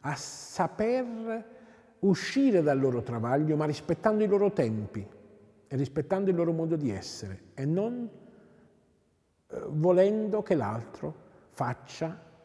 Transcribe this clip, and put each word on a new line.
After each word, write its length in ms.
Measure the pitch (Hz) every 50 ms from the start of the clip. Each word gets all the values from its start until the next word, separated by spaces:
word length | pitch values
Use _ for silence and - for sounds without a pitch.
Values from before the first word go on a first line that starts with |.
a 160 | - 139 147
saper 1400 | 131 - - - - - - - - 185 160 - - 214 226 247 254 254 240 233 226 226 226 220 226 220 - - - - - - - - - _ _
uscire 600 | - 196 190 - - - - 269 277 269 214 180
dal 200 | 160 147 143 135
loro 220 | 135 135 123 120 113
travaglio, 520 | - 120 113 110 120 131 143 151 156 156
ma 120 | 147 151
rispettando 580 | 151 151 - - - 170 - - 220 214 214 214
i 40 | 208
loro 240 | 202 202 202 202 196
tempi 540 | - 143 113 110 107 104 101 - 110 98 - - - - - - - - - - _ _ _
e 80 | 139
rispettando 540 | 131 139 131 - 160 143 - 190 190 202 196
il 40 | 185
loro 180 | 170 170 165 165
modo 220 | 160 165 165 165
di 160 | 160 147 127
essere, 600 | 101 92 - - - - - 98 95 95 - - -
e 100 | - 135
non, 420 | 143 160 180 202 226 247 247 240 220 - - - - - - - - - - - _ _ _ _ _ _ _ _ _ _ _ _ _ _ _ _
eh, 160 | _ - - - -
volendo 760 | 147 151 151 180 180 175 190 196 214 220 214 214 196 214 208
che 140 | - 185
l'altro 580 | 156 117 101 107 117 113 - - - - 151 156 - - - - - - _
faccia 680 | _ - 139 120 127 - - - - - 160 160 175 - - - - - _